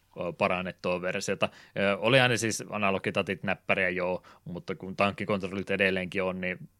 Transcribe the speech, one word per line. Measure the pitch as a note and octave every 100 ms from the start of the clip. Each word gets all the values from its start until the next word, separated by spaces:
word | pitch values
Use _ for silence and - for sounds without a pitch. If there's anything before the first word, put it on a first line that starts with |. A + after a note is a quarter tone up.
| _ -
ö, | F2
parannettua | E2 G2+ F2+ F#2 - F#2 F2+
versiota. | F2+ G2 F#2+ F#2+ G2+ - - -
Ö, | G2 G2
olihan | G#2+ C3+ B2
ne | A2+
siis | A2 G2 -
analogitatit | G#2 G2+ F#2+ - G2+ F#2+ F#2
näppäriä, | G2+ F#2 - G2 F#2
joo, | F2+ F2+ F2+ - - -
mutta | F2 - F#2+
kun | F#2+ F#2+
tankkikontrollit | G2 F#2+ G2+ G2+ F#2 G2 F#2
edelleenkin | G2 G2 F#2+ F#2 G2
on, | F#2 F#2
niin | F#2 F2+ -